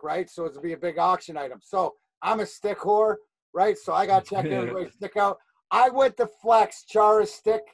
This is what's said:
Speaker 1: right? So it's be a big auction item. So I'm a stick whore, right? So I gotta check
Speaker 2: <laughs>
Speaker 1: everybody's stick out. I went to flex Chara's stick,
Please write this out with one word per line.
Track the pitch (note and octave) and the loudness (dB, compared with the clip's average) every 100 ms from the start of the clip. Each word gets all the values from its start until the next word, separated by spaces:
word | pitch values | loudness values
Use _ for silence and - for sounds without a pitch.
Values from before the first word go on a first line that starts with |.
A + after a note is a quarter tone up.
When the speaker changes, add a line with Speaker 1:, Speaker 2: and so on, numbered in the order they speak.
Speaker 1:
right? | D3+ E3 F3 | -6 -6 -8
So | - | -8
it's | E3 C#3+ | -10 -10
be | E3+ | -10
a | E3 | -8
big | F3 D#3+ | -6 -2
auction | E3+ F#3 - D3+ | 0 0 -4 -12
item. | C#3 F#3+ | -12 -14
So | _ G3 E3+ - _ _ | _ -4 -4 -6 _ _
I'm | F3 A3 | -4 -4
a | G#3+ | -4
stick | - G#3 G3+ | -6 -8 -4
whore, | F#3 G#3 A3 G#3+ _ _ _ | 0 2 2 0 _ _ _
right? | E3 G#3 G#3 | -2 0 -2
So | - | -2
I | D#3+ G3+ | -2 2
gotta | F#3+ | 2
check | - G3+ D3+ | 0 -4 -4
Speaker 2:
<laughs> | |
Speaker 1:
everybody's | - - - - | -4 -4 -8 -10
stick | - - G#3 | -12 -8 0
out. | G3+ F#3+ _ _ - | 0 -2 _ _ -2
I | A3 B3+ | 2 2
went | C4 C4+ - | 4 0 0
to | A#3+ - | -6 -4
flex | A3 A3+ G#3+ - | 2 4 4 -2
Chara's | - G#3+ G#3+ G#3+ G#3 | -4 2 4 4 2
stick, | - G#3+ A3 - | -2 -2 -2 -4